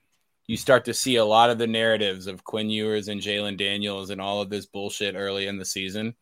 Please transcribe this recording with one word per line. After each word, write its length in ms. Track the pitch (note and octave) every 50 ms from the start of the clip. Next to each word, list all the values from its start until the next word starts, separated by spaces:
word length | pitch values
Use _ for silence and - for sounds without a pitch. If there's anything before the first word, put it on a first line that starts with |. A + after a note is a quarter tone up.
| _ _ _ _ _ _ _ _ _
you 80 | - A2+
start 300 | - - - C3 A#2+ A#2+
to 80 | A#2+ A2
see 240 | - - C3 B2+
a 80 | A#2 A2
lot 240 | G#2+ A2 A2+ A#2 A#2+
of 80 | A#2+
the 100 | A2+ A#2
narratives 600 | A2+ A2+ A2+ A2+ A2+ A2 G#2 G#2+ G2 F#2+ F#2 F2+
of 180 | G2 F#2+ F2+ -
Quinn 240 | - - A2 G#2+ G#2+
Ewers 400 | A2 G#2+ G#2+ A2 G#2+ G#2+ F#2+ G#2+
and 100 | G#2 G2+
Jalen 380 | G2+ G#2 G2+ G#2 G#2 G2+ G2
Daniels 540 | F#2 G2 G2 G2+ G#2 G#2 G#2 G2 G2 F#2+ F#2
and 100 | G2+ F#2+
all 200 | F#2+ G2+ G2+ G#2
of 80 | G2+ F#2+
this 160 | G#2 G2+ G2
bullshit 480 | - - G2+ G2 G2+ - - G#2 G2 F#2+
early 340 | G2 G2 G2 G2 G2 G2
in 100 | G2 G2+
the 80 | G2 F#2
season. 500 | - - G2 F#2+ F#2+ F#2+ G#2+ A2 A2+ A2+ _